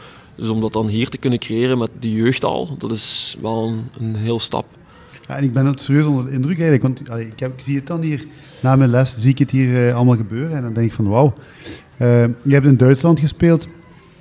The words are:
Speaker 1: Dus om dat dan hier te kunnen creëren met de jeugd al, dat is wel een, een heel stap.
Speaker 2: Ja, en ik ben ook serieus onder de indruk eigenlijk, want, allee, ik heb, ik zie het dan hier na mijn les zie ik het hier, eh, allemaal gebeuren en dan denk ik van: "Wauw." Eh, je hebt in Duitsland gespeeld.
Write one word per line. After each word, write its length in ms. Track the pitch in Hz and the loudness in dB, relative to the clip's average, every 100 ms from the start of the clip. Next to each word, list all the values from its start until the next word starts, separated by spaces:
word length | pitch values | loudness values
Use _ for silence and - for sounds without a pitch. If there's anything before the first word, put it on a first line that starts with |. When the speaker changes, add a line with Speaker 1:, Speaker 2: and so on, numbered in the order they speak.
| - - - - | -20 -20 -20 -10
Speaker 1:
Dus 140 | 113 | -4
om 120 | 110 | -2
dat 120 | 110 | -2
dan 140 | 110 110 | -2 -2
hier 220 | 107 120 | -2 -4
te 80 | - | -4
kunnen 220 | 135 120 | -2 -2
creëren 380 | - 110 127 127 | -2 -2 0 0
met 120 | 113 - | -4 -6
de 120 | 117 | -4
jeugd 320 | 110 113 127 | 0 0 0
al, 320 | - - 170 139 | -2 -4 -6 -8
dat 140 | 110 | -8
is 460 | 113 - - - - | -6 -6 -8 -8 -8
wel 220 | 107 113 113 | -6 -4 -4
een, 160 | 113 117 - | -6 -10 -8
een 160 | 113 110 | -6 -4
heel 240 | 110 117 | -2 -4
stap. 260 | - - - - - - - - - | -4 -6 -6 -14 -20 -20 -20 -20 -12
Speaker 2:
Ja, 80 | 139 | -4
en 60 | |
ik 100 | 139 | -2
ben 140 | 120 135 | 2 0
ook 120 | 135 | 0
serieus 260 | - 139 151 | 0 2 2
onder 200 | 139 127 | 0 -2
de 60 | |
indruk 280 | 135 135 175 | -4 -2 0
eigenlijk, 220 | 165 139 | 2 2
want, 260 | 135 123 127 | 2 -4 -8
allee, 180 | 117 113 | -10 -10
ik 120 | 110 | -8
heb, 140 | 131 127 | -8 -8
ik 60 | |
zie 120 | - 139 | -6 -6
het 120 | 139 | -4
dan 140 | 170 | -6
hier 240 | 160 147 - - - - 127 | -4 -6 -8 -18 -20 -4 2
na 100 | 135 | 4
mijn 140 | 135 | 4
les 260 | 123 131 113 | 4 2 2
zie 120 | 120 | 2
ik 60 | 131 | 2
het 120 | 139 | 2
hier, 360 | 131 131 123 123 | 2 2 2 2
eh, 80 | 120 | 2
allemaal 200 | 123 117 | 4 2
gebeuren 400 | 107 113 160 156 | 0 -6 -6 -6
en 60 | |
dan 100 | 120 | -4
denk 140 | 113 117 | -2 -2
ik 60 | |
van: 140 | - 104 | 0 0
"Wauw." 240 | 110 147 - - - - - - - | 4 2 0 -10 -20 -18 -18 -16 -2
Eh, 260 | 123 120 | 2 4
je 300 | 117 117 139 | 2 0 2
hebt 120 | 139 139 | 4 6
in 120 | 127 | 6
Duitsland 420 | 127 135 170 147 | 6 4 4 2
gespeeld. 480 | 147 - 170 165 - - - - - _ | 0 2 2 2 0 -16 -20 -20 -20 _